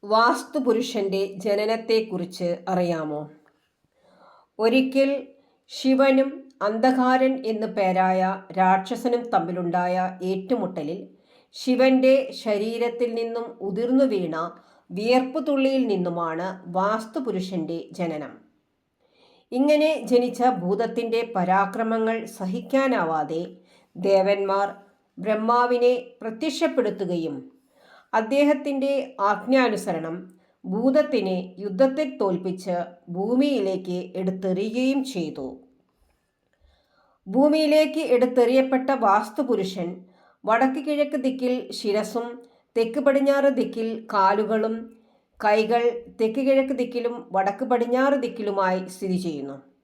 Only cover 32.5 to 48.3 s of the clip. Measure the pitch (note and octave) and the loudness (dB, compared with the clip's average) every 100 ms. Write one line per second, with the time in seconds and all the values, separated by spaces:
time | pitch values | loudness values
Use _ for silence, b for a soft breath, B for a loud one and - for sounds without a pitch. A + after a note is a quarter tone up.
32.5 | F#3 G3 F3 E3+ - - F3 G3+ B3+ C#4+ | -6 -4 -4 -6 -12 -12 -6 0 2 2
33.5 | C4 G3 F#3 F#3 F3+ - F#3 F#3 F#3 F#3 | 2 -2 -4 -4 -8 -8 -4 -4 -2 -4
34.5 | F#3 A3 A#3 C4 C#4 C4 G3 D#3 C#3+ C3 | -2 -2 -2 0 0 -4 -6 -6 -8 -12
35.5 | - _ _ _ _ _ _ _ _ _ | -12 _ _ _ _ _ _ _ _ _
36.5 | _ _ _ _ _ _ _ - A3 D4 | _ _ _ _ _ _ _ -4 2 4
37.5 | D#4 D4+ D4+ D#4 D#4 D#4 B3 B3 B3+ A#3 | 4 4 4 4 0 0 2 4 4 4
38.5 | C4 C4 C4 C4 C4+ A3 G3+ A3 - C#4 | 4 2 0 0 0 4 2 0 -6 -2
39.5 | G#3+ F#3+ F#3 F3 F3+ b b b b G3+ | 0 -2 -6 -8 -8 b b b b 0
40.5 | A3+ C4 C4+ C#4 D4 D4 D4 C4 C4 B3 | 2 2 0 -4 -2 0 0 -2 -2 -2
41.5 | B3+ - - G#3+ G3+ F#3+ A#3 A#3+ B3 b | -2 -4 -8 -2 -2 -2 -6 -6 -12 b
42.5 | b b - A3+ C#4 C#4 C4+ C#4 C#4 C#4 | b b -2 -2 0 0 2 2 4 2
43.5 | C4 - A#3 A3+ A3+ - G#3 F#3+ G3+ G#3 | 2 -4 -4 -6 -6 -4 2 2 2 0
44.5 | A3 A3 A3+ A3+ b b b b _ G#3+ | 0 0 -4 -10 b b b b _ 2
45.5 | G#3+ A3 A#3+ A#3+ A#3 - - A3 A#3 C4 | 2 4 2 2 -2 -12 -2 -2 0 2
46.5 | C4+ C4 C4 A#3+ A#3+ A#3+ A#3+ - F#3+ F#3+ | 2 2 -2 -4 -4 -6 -6 -4 -2 -2
47.5 | G3 B3 A#3+ A#3 B3+ C4+ C#4 A#3 | -2 0 0 2 2 2 2 -2